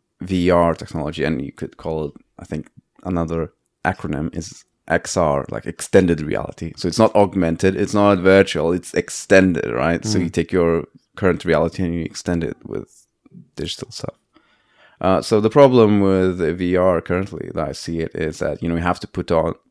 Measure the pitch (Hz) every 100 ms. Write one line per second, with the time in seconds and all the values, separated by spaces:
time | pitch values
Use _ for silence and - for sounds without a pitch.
0 | _ - 90 92 87 87 85 80 - 80
1 | 73 78 73 67 71 - - - 82 80
2 | 73 - _ - - 78 - - _ _
3 | 92 87 82 82 76 _ _ _ 92 92
4 | 80 73 80 87 85 - _ _ - 85
5 | - 95 78 69 - 55 - - - 101
6 | 90 78 76 50 - - 82 - 90 101
7 | 110 101 98 95 82 82 95 95 92 104
8 | 101 95 92 98 92 80 82 90 - 87
9 | - - - 95 92 73 - 60 80 85
10 | 110 104 85 87 80 92 85 82 - _
11 | _ - 95 82 87 76 82 - 87 85
12 | 82 - - 85 82 - - - - _
13 | _ _ _ - - - 80 - - -
14 | - - _ _ _ _ _ _ _ -
15 | 92 92 - 107 110 147 139 123 104 104
16 | 98 95 92 90 78 87 90 90 92 82
17 | - 90 98 - - 82 73 71 - 82
18 | 80 - 78 - 73 - 85 85 87 -
19 | - 92 - 82 82 - _